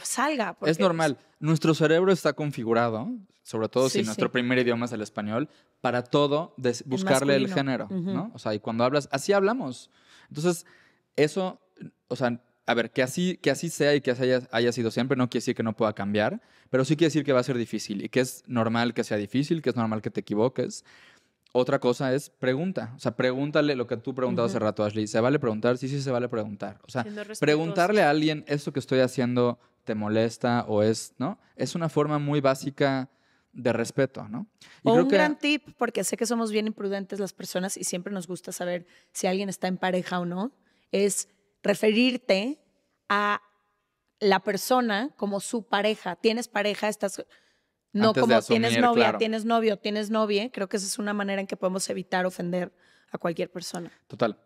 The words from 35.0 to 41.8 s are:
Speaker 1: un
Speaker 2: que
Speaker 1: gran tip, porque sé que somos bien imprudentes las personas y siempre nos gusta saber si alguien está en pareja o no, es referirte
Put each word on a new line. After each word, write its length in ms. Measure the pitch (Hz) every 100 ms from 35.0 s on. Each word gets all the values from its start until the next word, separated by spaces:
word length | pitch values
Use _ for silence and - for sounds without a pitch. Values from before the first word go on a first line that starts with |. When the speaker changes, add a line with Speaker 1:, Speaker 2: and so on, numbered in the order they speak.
Speaker 1:
un 60 | 269
Speaker 2:
que 60 | 294
Speaker 1:
gran 200 | 302 302
tip, 280 | 294 294 - -
porque 280 | 233 - 190
sé 100 | -
que 100 | 220
somos 260 | 233 226
bien 140 | 214 214
imprudentes 520 | 214 202 196 196 202
las 140 | 190
personas 420 | - 185 185 190 -
y 80 |
siempre 300 | - 185 180
nos 140 | 202 165
gusta 260 | 180 -
saber 320 | - 180 180 170 _ _
si 160 | - 190
alguien 220 | 190 196
está 180 | 180 185
en 100 | 185
pareja 420 | 185 180 170 180
o 60 | 175
no, 280 | 175 220 - _ _ _
es 340 | 196 202 - - _ _ _
referirte 960 | - 202